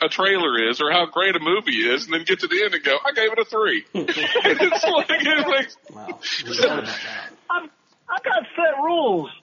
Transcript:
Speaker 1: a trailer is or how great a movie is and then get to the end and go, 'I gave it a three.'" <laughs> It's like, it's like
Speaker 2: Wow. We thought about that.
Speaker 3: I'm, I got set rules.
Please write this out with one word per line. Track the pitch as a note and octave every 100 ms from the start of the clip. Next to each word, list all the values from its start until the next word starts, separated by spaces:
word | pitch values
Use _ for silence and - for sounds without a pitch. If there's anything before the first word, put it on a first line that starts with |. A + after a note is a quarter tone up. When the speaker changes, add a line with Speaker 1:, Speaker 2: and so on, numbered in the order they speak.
Speaker 1:
a | D#3+
trailer | - F#3+ G3 D#3+ A#2 A2+
is | B2
or | D3+
how | F3 E3
great | E3 F#3+ E3+
a |
movie | D#3 G3 G#3+ A2+ A#2
is | C3 -
and |
then | E3
get | E3 F#3+
to | F3
the | F3
end | G#3 E3+
and |
go, | C#3+ C#3
'I | C#4+
gave | C#4+ A3
it | A3+
a | G#3+
three.'" | A3+ G#3 D3+ -
<laughs> |
It's | F#3+ D#3+ D4+ D#4 A#4+ G4+ D#4 F4+ - D#4+
like, | D#4+ -
it's | D#4 D4+ D#4 C#4+
like | C4+ C4 - - -
Speaker 2:
Wow. | - - - - A#2+
We | A#2
thought | B2 G#2
about | G#2+
that. | - - - - - -
Speaker 3:
I'm, | F4 D#4 _ _ _ -
I | F#4
got | - F#5 - -
set | E4 C#4
rules. | D#4 E4+ C4 F3+ C#3 -